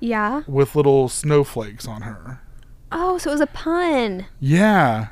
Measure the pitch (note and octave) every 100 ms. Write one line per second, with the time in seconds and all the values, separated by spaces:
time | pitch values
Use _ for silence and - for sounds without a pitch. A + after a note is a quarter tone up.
0 | A#3 G#3+ G#3 C#4 D4+ C#3 C3+ D3+ C#3+ C3+
1 | B2+ - D3 D3 C#3+ A#2+ G#2 G#2 A#2+ G#2+
2 | G#2+ G#2+ B2 C3 - - - - - E4
3 | F#4 F4+ D#4 D4 C#4+ - D#4+ E4+ F4 C#4
4 | A3 F#3 G3 - C3+ E3+ G#3+ G3 C3+ A2
5 | A2